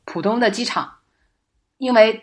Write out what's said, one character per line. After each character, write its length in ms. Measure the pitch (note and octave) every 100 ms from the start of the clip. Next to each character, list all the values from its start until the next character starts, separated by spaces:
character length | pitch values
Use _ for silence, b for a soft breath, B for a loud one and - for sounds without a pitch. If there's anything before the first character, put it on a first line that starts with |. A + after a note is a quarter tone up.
| -
浦 160 | E3+
东 180 | G3 A#3
的 100 | A#3
机 140 | G#3
场， 260 | A#3+ F3+ - - _ _ _ _ _ _ _ -
因 140 | B3+
为 200 | A#3+ A3 A3